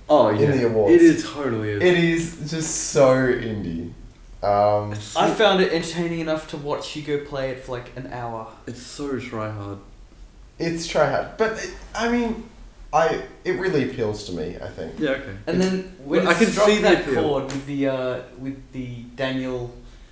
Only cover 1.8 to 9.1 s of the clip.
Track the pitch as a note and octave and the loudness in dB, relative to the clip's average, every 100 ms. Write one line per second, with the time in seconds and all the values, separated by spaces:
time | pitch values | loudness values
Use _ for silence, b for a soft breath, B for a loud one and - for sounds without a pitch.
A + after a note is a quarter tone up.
1.8 | F3+ E3+ E3+ E3 E3 - D3 D#3+ D#3 - | 4 4 4 2 -2 -8 -8 -6 -4 -4
2.8 | - D#3 C3 C3 B2+ A#2 A2+ G#2 F2 E2 | -2 6 6 6 4 0 -2 -6 -6 -6
3.8 | E2+ - - - - - G2 G2+ G#2 G#2 | -8 -12 -20 -20 -20 -6 0 4 4 4
4.8 | G#2 G#2 - D#3+ G3+ - G#3 F#3 F3+ E3 | 0 -8 -6 0 0 4 4 4 2 0
5.8 | E3+ F3 E3+ E3+ D#3+ D#3 - D3+ C#3+ C3+ | -2 -4 -4 -2 -2 -4 -4 -10 -6 -6
6.8 | - D3+ D3 C#3+ C#3+ C#3 C3+ B2+ - B2 | -6 -10 -4 -4 -4 -6 -6 -6 -10 -10
7.8 | B2 B2+ C3+ B2 A#2 A2+ A2 - - A#2 | -10 -14 -10 -8 -8 -8 -10 -14 -14 -14
8.8 | - - C#3+ | -12 -10 -6